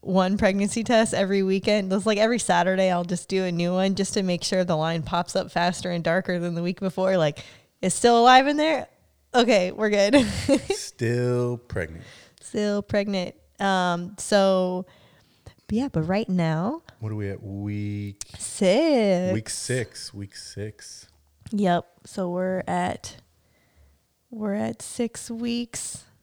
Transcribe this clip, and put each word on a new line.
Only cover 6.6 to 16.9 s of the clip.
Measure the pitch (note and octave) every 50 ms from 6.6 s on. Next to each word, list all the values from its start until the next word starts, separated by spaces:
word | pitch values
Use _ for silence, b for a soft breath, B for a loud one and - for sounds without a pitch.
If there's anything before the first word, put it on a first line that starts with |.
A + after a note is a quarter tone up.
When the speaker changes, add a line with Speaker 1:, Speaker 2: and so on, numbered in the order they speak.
| E3+
Speaker 1:
week | F3 F#3 -
before. | G3 F#3 - - F#3+ F#3 F#3+ F#3
Like, | D#3+ D3+ D3 B B B B B B B B _
"It's | - F#3+ -
still | - - A#3+ A#3+ A#3
alive | A#3 B3 B3+ C4 C4+
in | C#4 D4 D4
there? | D4+ D#4+ D#4 C4 - - _ _ _ _ _ _ _ _ -
Okay, | B3 B3 A3 A#3+ G3+ F3+ F3+
we're | - - G#3+ G#3+
good." | G#3 G3+ G3 G#3 B3 C#4+ B3
<laughs> | G#3 G3 - - - C#4 - - - G4
Speaker 2:
Still | G#4 - - - - A#2+ A2+ A#2+ B2 B2 B2 B2 B2 B2 A#2+ B2 A#2
pregnant. | - _ - A2 E2+ D#2 D#2+ E2+ B B B B B B B B
Speaker 1:
Still | - - - A3+ G#3 G#3 G#3 G3+ G3+
pregnant. | _ - G#3 G3+ G#3 G3+ F#3+ F3+ - - _ _ _ _ _
Um, | G3+ G3 F#3+ F#3 F3+ F3+ F3 F3 F3 F3+ G#3 -
so, | - - G#3+ G3+ G3 G3 F#3+ F#3 F#3 F#3 F3+ F3+ F#3+ b b b b b b b b b b b b b b b _ _
but | G#3 A3
yeah, | G#3+ F3+
but | - E3 D#3
right | D#3+ F#3 G3+ A3+ -
now | F#3 F3+ E3 D#3+ D#3+ D#3 E3+ G#3+ D4 E4 _ -